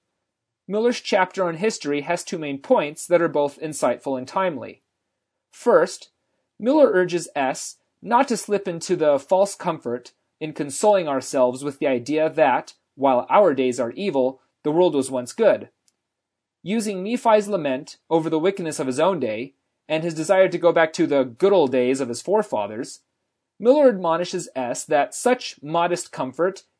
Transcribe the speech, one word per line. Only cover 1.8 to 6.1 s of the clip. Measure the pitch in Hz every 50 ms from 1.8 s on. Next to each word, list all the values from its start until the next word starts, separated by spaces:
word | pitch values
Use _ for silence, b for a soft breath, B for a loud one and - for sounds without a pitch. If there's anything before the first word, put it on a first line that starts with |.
| - 143 143 143
has | 139 156 175 175 -
two | - 196
main | 165 151 143 139 139
points | - - 254 - 151 147 156 - -
that | - 175 165
are | 170
both | 151 143 147 143 139 143 -
insightful | 160 156 147 - 156 127 120 - - 139 135
and | 127 131
timely. | - - 190 190 180 151 120 110 95 - _ _ _ _ _ _ _ _ _ _ _ _ _ _ _
First, | _ - - 247 202 156 175 - - - - -